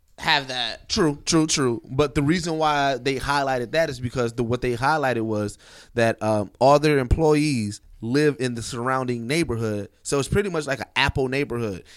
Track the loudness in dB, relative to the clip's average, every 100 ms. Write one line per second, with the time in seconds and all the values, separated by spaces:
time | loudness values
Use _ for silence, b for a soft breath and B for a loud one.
0 | _ -6 0 0 0 -6 -6 -8 -4 0
1 | 0 0 0 2 2 0 0 -2 -4 -2
2 | 0 0 2 0 -2 0 0 2 0 0
3 | -2 -2 -2 0 0 -2 -2 0 0 -2
4 | -4 -2 -2 -2 -2 -2 -2 0 0 0
5 | 0 0 -2 -2 -4 -6 B B B 0
6 | 2 2 0 0 -2 4 6 6 4 2
7 | 2 2 4 4 2 0 -2 -6 -14 -10
8 | -2 2 2 2 -2 -4 -8 -4 -2 -2
9 | -2 -4 -2 -2 -2 -2 -2 -4 -8 _
10 | -4 -2 0 0 0 -2 -2 -4 -4 -2
11 | 0 0 -2 -2 -2 -4 -4 -6 b